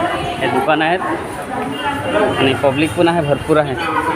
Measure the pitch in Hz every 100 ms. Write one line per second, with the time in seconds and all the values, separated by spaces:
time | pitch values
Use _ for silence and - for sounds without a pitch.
0 | 170 - - - 131 127 127 151 160 180
1 | 175 170 127 - - 160 - - - -
2 | - - 131 - 135 131 143 135 156 170
3 | 170 170 147 135 - 151 143 131 - -
4 | -